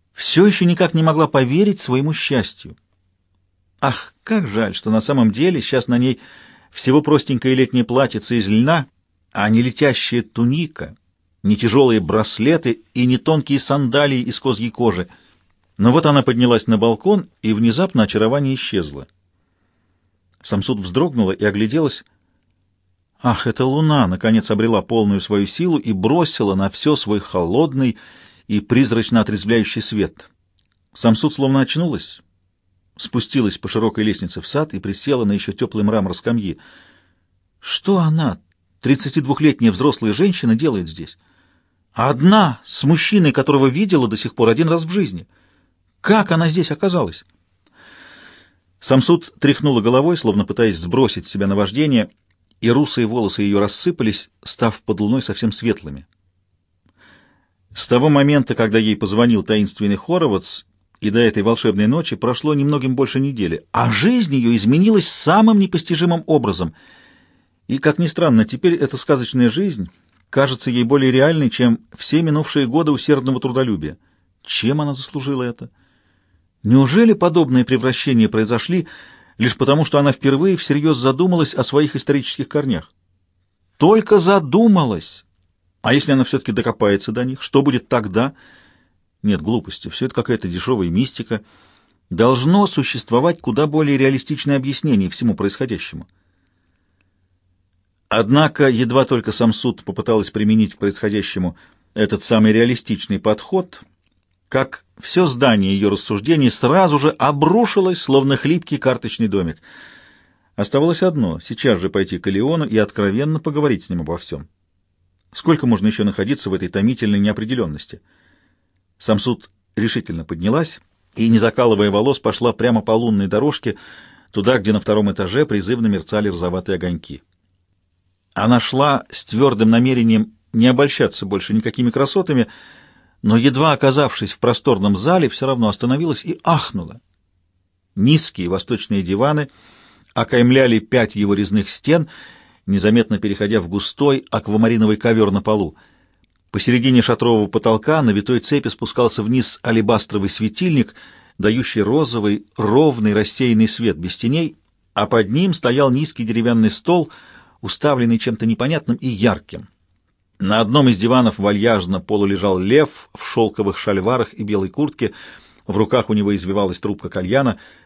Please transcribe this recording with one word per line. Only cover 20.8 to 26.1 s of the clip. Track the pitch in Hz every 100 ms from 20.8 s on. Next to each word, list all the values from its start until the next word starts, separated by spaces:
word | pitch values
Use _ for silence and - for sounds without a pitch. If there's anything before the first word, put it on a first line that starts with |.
| 92 95 165 123 95
и | 95
огляделась. | 104 101 110 147 147 - - _ _ _ _ _ _ _ _ _ _ _
Ах, | 123 110 120
это | - 131
луна, | 143 156 147 98
наконец, | 92 110 110 -
обрела | 104 113 107
полную | - 113 104 98
свою | - 104 95
силу | - 175 156
и | 117
бросила | 98 107